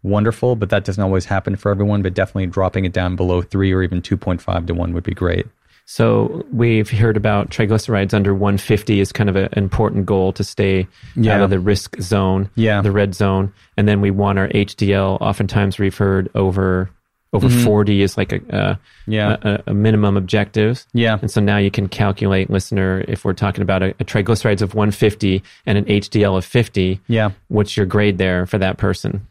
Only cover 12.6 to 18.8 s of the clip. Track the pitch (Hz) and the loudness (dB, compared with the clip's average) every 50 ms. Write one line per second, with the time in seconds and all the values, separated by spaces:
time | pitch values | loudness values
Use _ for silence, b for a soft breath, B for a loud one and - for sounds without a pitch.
12.6 | 113 110 104 101 98 104 98 104 101 98 90 - 107 98 95 95 98 101 b b | 2 2 2 2 2 2 2 2 0 0 0 0 0 0 2 0 0 -2 b b
13.6 | b b b - 104 104 104 101 101 101 95 98 101 101 98 98 95 - - 104 | b b b 0 2 2 4 2 2 0 2 2 0 2 2 0 0 0 0 0
14.6 | 101 98 - - 107 98 98 98 98 95 95 - - 101 101 - 104 95 - 104 | 0 -2 -2 -4 0 0 2 2 2 0 0 0 0 -2 -2 -2 -2 0 0 0
15.6 | 101 98 95 - 101 98 - - 104 98 95 95 92 92 _ 107 98 95 92 95 | 0 0 0 0 -2 -2 0 0 0 2 2 0 0 -2 _ 0 0 0 0 0
16.6 | 95 95 92 92 92 95 - _ _ _ _ _ _ _ - 104 135 127 120 120 | 0 2 0 0 -2 -4 -8 _ _ _ _ _ _ _ -2 0 2 4 4 4
17.6 | 120 113 104 104 104 104 104 98 98 95 - - 98 - - 98 - - - 101 | 4 4 4 2 2 2 4 2 2 2 0 -2 -4 -2 -4 -6 -6 -4 -4 -2
18.6 | 98 98 98 98 | 0 0 -2 -4